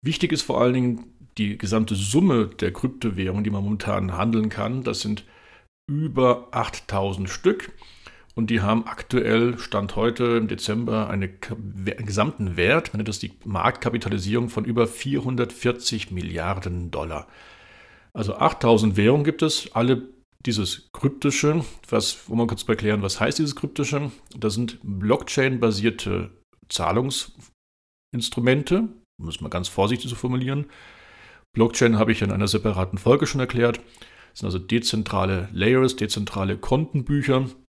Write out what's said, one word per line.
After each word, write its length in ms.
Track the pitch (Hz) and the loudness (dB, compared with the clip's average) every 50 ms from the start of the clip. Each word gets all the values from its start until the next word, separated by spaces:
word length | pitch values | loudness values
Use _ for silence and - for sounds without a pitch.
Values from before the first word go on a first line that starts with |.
| - | -2
Wichtig 260 | 139 160 - - 165 151 | -4 -2 0 0 0 0
ist 100 | 147 - | -2 -2
vor 180 | - - - | -2 2 4
allen 140 | 120 127 127 | 4 4 4
Dingen 320 | 127 123 123 120 113 - - - _ - - _ - | 4 2 0 0 -2 -6 -14 -20 _ -20 -18 _ -2
die 180 | 107 101 104 | -2 -2 -2
gesamte 380 | 107 - 98 110 113 110 107 107 | -4 -4 0 2 2 2 2 0
Summe 540 | 95 98 98 104 151 185 196 139 117 107 92 | -2 0 2 2 4 6 6 6 4 2 0
der 220 | - - - 92 | -2 -2 -2 -2
Kryptowährungen, 760 | 92 - - 127 127 - - 113 98 90 95 92 92 104 104 | -2 -2 -4 -4 -4 -2 -4 -4 -2 0 -2 -2 -2 -2 -2
die 60 | 107 | 0
man 140 | 101 98 98 | -2 -2 0
momentan 480 | 101 107 101 - - 101 98 95 92 90 | -2 -2 -2 -2 -2 -2 0 0 -2 -2
handeln 380 | 90 95 117 113 113 107 110 | 0 0 2 2 2 0 0
kann. 320 | 107 - 104 110 123 131 123 | -2 -2 -4 -4 -4 -4 -2
Das 180 | 120 113 - | -4 -4 -2
sind 240 | - 107 107 104 - - - - - - - - _ _ _ _ _ - | -2 -4 -4 -4 -6 -14 -20 -20 -20 -20 -20 -20 _ _ _ _ _ -6
über 600 | 143 147 156 156 - 135 127 123 123 113 - - | -4 -2 -2 -2 0 4 4 4 4 2 0 -6
achttausend 800 | - 123 113 - - - - - 101 98 98 98 98 92 98 92 | -4 -4 -4 -4 -6 -12 -10 -4 -2 -2 0 -2 -2 -4 -4 -6
Stück. 420 | - - - 180 202 190 - - - - - - - - - - - - - _ - | -6 0 2 2 2 2 -4 -14 -18 -20 -20 -20 -20 -20 -20 -20 -20 -20 -20 _ -4
Und 140 | - 113 107 | -4 -2 0
die 100 | 120 107 | 0 2
haben 280 | 98 101 110 113 113 - | 2 2 2 2 0 -2
aktuell, 680 | - - - - - 127 117 - 110 113 117 120 120 120 | -10 -12 -8 -2 0 0 2 4 2 4 2 2 0 -2
Stand 360 | - - - 104 101 95 - | -8 -4 -4 -4 -2 -2 -2
heute 300 | - 110 120 120 - 123 | 0 0 0 2 2 0
im 240 | 120 117 117 110 104 | 2 2 2 2 0
Dezember, 600 | 104 - - - 104 110 120 117 113 110 104 - | -4 -4 -4 -2 -2 -2 0 0 0 0 0 0
eine 200 | - 101 98 92 | -2 -2 -2 -4
K-, 260 | 92 - - - 117 | -6 -10 -12 -10 -10
We-, 400 | 110 107 98 101 98 92 101 - | -10 -10 -10 -10 -6 -6 -6 -6
einen 100 | - 117 | -6 -6
gesamten 500 | 104 101 104 107 110 - - 107 92 87 | -4 0 2 2 0 0 -2 -4 -2 0
Wert, 360 | 80 87 95 131 165 - - - | 2 4 4 4 4 2 -2 -6
man 60 | 107 | -4
nennt 80 | 107 | -4
das 140 | 107 104 - | -4 -4 -6
die 100 | - 113 - _ - | -8 -10 -12 _ -10
Marktkapitalisierung, 1040 | 104 101 90 82 113 - - - 120 113 117 - - 107 98 87 95 104 120 120 117 | -6 -2 2 2 2 0 0 -4 -2 -2 -2 -2 -2 -4 -2 -2 0 0 0 0 0
von 160 | - - 107 | -2 -4 -2
über 240 | - 117 120 117 113 | -2 2 2 2 0
vierhundertvierzig 1200 | - - - 139 139 139 127 127 127 123 123 120 - - - 123 120 120 - - - 107 - - | 0 -6 -4 -2 -2 -2 -2 -2 0 0 -2 -2 -4 -2 -2 -2 -2 0 -4 -4 -4 -4 -6 -6
Milliarden 800 | 95 90 87 85 85 85 80 90 98 95 - 95 90 90 87 85 | -6 -6 -6 -4 -4 -4 -2 -2 -4 -4 -4 -6 -6 -6 -6 -6
Dollar. 380 | - - 73 82 80 71 - - - - - - - - - - - - - - - - _ _ _ | -6 -6 -6 -6 -6 -8 -10 -12 -20 -20 -20 -20 -20 -20 -20 -20 -20 -20 -20 -20 -20 -20 _ _ _
Also 220 | 135 - 98 - | -6 -4 -4 -2
achttausend 600 | - 135 160 - - - 120 117 107 107 107 92 | 0 0 0 0 2 4 6 6 6 6 4 2
Währungen 260 | 98 101 110 135 151 147 | 4 4 4 4 4 2
gibt 200 | 156 151 - 160 | 0 0 2 0
es, 280 | 156 - - - - - | 0 0 -2 -6 -4 -2
alle 360 | - 120 123 131 - - - - _ _ _ _ _ _ | 0 2 2 2 0 0 -10 -18 _ _ _ _ _ _
dieses 440 | 127 117 104 101 92 - - - _ _ | -2 0 0 0 -2 -4 -8 -12 _ _
kryptische, 720 | - - - - - - 143 139 - - 147 151 165 123 - - - - - | -2 -2 -2 -2 0 -2 0 0 2 2 2 2 2 -2 -4 -10 -16 -8 -2
was, 400 | - 110 104 - - - - - | 0 0 0 0 -4 -6 -10 -4
wo 60 | 110 | 0
man 140 | 113 120 113 | 0 0 0
kurz 180 | 113 - - | -2 -6 -2
mal 60 | - 113 | -2 -2
erklären, 300 | 104 110 107 107 104 98 | 0 2 0 0 0 0
was 180 | 95 - - | -2 0 0
heißt 180 | 110 120 - - | 0 0 2 0
dieses 160 | 156 147 135 | -2 -2 -2
kryptische? 560 | - - - - - 143 135 151 143 147 139 - - - - - | -6 -8 -8 -4 -4 -4 -2 -2 -4 -4 -6 -8 -12 -20 -20 -14
Das 180 | 123 113 110 101 | -4 -4 -2 -2
sind 260 | 107 123 113 - - - | -2 -4 -4 -6 -10 -10
Blockchain-basierte 1500 | - 101 95 95 104 123 - - - - - 131 135 131 120 120 113 107 101 104 113 - - - 98 95 92 87 90 - _ _ _ _ _ _ _ | -8 -6 -2 2 2 2 2 2 -4 0 0 2 2 2 2 2 2 2 2 0 0 0 0 -4 -4 -2 -2 -4 -6 -12 _ _ _ _ _ _ _
Zahlungsinstrumente, 2250 | - - 85 82 90 113 127 139 135 - - - - - - - _ _ _ _ _ _ _ _ _ _ _ _ - 120 110 - - - 120 123 131 143 143 - 180 190 226 220 - - _ _ _ _ - | -6 -2 0 0 2 2 0 0 -2 -4 -6 -8 -14 -20 -20 -20 _ _ _ _ _ _ _ _ _ _ _ _ -8 -6 -6 -4 -2 0 4 4 4 4 2 2 2 2 2 0 -4 -12 _ _ _ _ -10
um 60 | 82 | -10
es 120 | 78 - | -8 -8
mal 80 | - - | -8 -4
ganz 200 | - 87 92 - | -4 -4 -4 -4
vorsichtig 420 | - - 98 104 120 123 - 127 | 0 0 2 2 2 -2 -4 -8
zu 60 | 120 | -8
formulieren. 500 | - - 123 127 127 127 127 139 143 147 - - - - - - - - - - - - - - - _ _ _ | -6 -4 -2 -2 -2 -2 -2 -4 -4 -6 -8 -12 -20 -20 -20 -20 -20 -20 -20 -20 -20 -20 -20 -20 -20 _ _ _
Blockchain 480 | 113 113 117 117 - 127 117 113 104 | 2 2 4 4 4 4 6 6 6
habe 100 | 110 110 | 4 4
ich 100 | 113 - | 4 2
in 120 | 107 98 98 | 2 0 2
einer 160 | 98 104 98 | 2 2 2
separaten 500 | 101 107 - 110 101 92 92 92 - 92 | 2 2 2 0 0 0 -2 -2 -2 -2
Folge 300 | - 120 131 143 160 143 | 4 4 6 6 4 0
schon 120 | - 139 | 0 -2
erklärt. 380 | 127 120 - 123 117 120 113 - - - - - - - - - - - _ | -2 -2 2 2 2 2 2 0 -8 -18 -20 -20 -20 -20 -20 -20 -20 -20 _
Das 80 | - | -8
sind 60 | - | -6
also 120 | 95 90 92 | -4 -4 -4
dezentrale 880 | 87 92 110 117 113 - - 110 104 - - 98 95 95 95 92 90 98 - | -2 0 0 0 0 0 -2 -2 -2 -2 0 0 2 2 2 0 -2 -4 -2
Layers, 420 | 90 92 110 127 131 131 127 127 | 0 2 4 6 6 4 4 2
dezentrale 640 | - 107 104 - 107 104 101 - 101 95 98 98 98 | 0 -2 -2 -2 -4 -4 -4 -4 -2 -2 -2 -2 -2
Kontenbücher 880 | - - 131 135 160 156 - 143 123 - 147 143 135 - 135 131 131 127 - - _ | 0 0 2 2 0 0 -2 -4 -2 0 0 0 2 2 2 2 2 -2 -6 -14 _